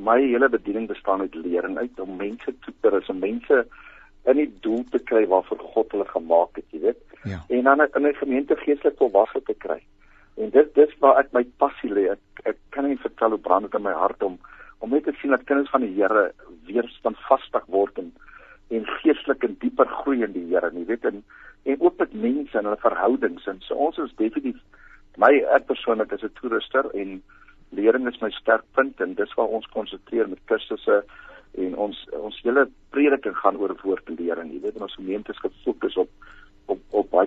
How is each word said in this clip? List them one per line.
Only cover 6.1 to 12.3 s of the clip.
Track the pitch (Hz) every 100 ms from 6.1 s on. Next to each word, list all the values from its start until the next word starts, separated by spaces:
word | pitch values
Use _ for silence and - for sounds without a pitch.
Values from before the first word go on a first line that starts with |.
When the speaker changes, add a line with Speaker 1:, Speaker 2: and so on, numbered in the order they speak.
| - 82 85 85 -
Speaker 1:
het, | -
jy | 80
weet. | 95 - - -
Speaker 2:
Ja. | 104 92 -
Speaker 1:
En | 123
dan | 131 143
in | 151 - 147
'n |
gemeente | 143 139 131 143 156
geestelik | - 143 151 -
volwasse | 127 95 110 -
te | -
kry. | 85 90 76 _ _ _ _ _ -
En | 107
dit, | 131 151
dis | 139 151 -
waar | 135 131
ek | 135
my | 123 123 -
passie | 139 - -
lê. | 101 95
Ek, | 101 _